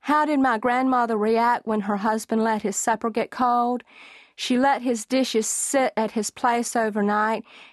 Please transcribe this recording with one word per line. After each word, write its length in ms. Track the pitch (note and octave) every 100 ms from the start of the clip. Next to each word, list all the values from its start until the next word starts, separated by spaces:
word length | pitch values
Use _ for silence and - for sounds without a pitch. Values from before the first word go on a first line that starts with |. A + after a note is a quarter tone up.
How 220 | - D4+
did 160 | D4+ D4
my 180 | C4 A3+
grandmother 580 | B3 B3 C4 B3+ A#3 A3+
react 500 | G#3+ A3+ A#3 A#3+ -
when 140 | G#3+
her 160 | G3 G#3
husband 460 | G#3+ A3 - A3+
let 180 | A3+ A3
his 160 | G3+ G3+
supper 320 | - A3 A#3
get 220 | A3 -
cold? 520 | - B3 A#3+ A#3+ B3 - - - - - -
She 200 | - B3
let 240 | C4+ C#4
his 240 | B3 A#3 -
dishes 400 | C4 C4 A3 A3
sit 480 | - - C#4 C4 -
at 160 | A3
his 200 | A#3+ G#3
place 440 | - B3 A#3+ A#3+ A#3+
overnight, 680 | A3 G#3 G3+ G#3 G#3+ A3 - - -